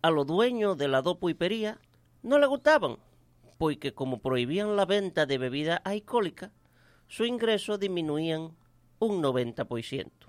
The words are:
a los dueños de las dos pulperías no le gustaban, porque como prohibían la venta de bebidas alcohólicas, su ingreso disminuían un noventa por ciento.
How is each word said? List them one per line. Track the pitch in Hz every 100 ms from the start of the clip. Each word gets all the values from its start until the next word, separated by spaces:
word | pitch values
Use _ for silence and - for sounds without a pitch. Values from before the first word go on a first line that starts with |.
a | 165
los | 160 139
dueños | 170 240 240 208 165
de | 143
las | 135
dos | 156 180
pulperías | 180 160 175 226 214 226 _ _ _ _
no | 220 294
le | 285
gustaban, | 277 294 302 160 117 _ _ _ _ - _
porque | 160 139 139
como | - 131 120
prohibían | 135 131 123 175 208 202
la | 185
venta | 202 196 - 147
de | 135
bebidas | 127 135 151 170
alcohólicas, | - 208 208 240 185 - 196 _ _ _ _ _ _
su | - 233
ingreso | 240 226 214 - 208
disminuían | 196 180 156 147 165 160 160 165 _ _ _ _
un | 220 196
noventa | 147 127 120 113 -
por | 120
ciento. | - 135 - _